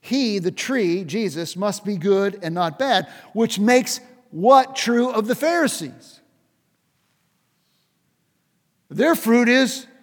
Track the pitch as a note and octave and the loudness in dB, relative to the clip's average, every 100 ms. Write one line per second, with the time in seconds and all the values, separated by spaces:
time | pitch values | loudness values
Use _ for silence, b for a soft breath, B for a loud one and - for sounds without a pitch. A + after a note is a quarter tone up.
0 | - B3+ B3 G3+ F3 - - C4 F#3+ F3 | -4 -2 -2 -2 -4 -6 -4 -2 0 -2
1 | F3 F#3 G#3 C#3+ E3 F3 G3+ - G3 G3+ | -4 -6 -4 -6 -10 -6 -4 -4 -6 -4
2 | E3+ G3 G3 G3+ F3 E3+ F3 D3+ C4+ G3+ | 0 2 0 -4 -8 -2 -4 -2 0 0
3 | - B B G#3 A3+ G3+ G#3 B3 - - | -2 B B -2 -2 0 4 4 2 -8
4 | - - _ D#3+ G3+ C4+ C4 - - A#3+ | -12 -20 _ -2 6 6 6 -4 0 2
5 | B3 A3+ G#3+ B3 D4+ F4 D4 - D3+ A#2+ | 2 0 -2 0 0 2 0 -2 -10 -14
6 | - - _ _ _ _ _ _ _ _ | -20 -20 _ _ _ _ _ _ _ _
7 | _ _ _ _ _ _ _ _ _ _ | _ _ _ _ _ _ _ _ _ _
8 | _ _ _ _ _ _ _ _ _ - | _ _ _ _ _ _ _ _ _ -2
9 | C#4+ E4+ A3 A#3 A#3+ B3 C4 - - _ | 0 2 2 2 4 2 2 -4 -16 _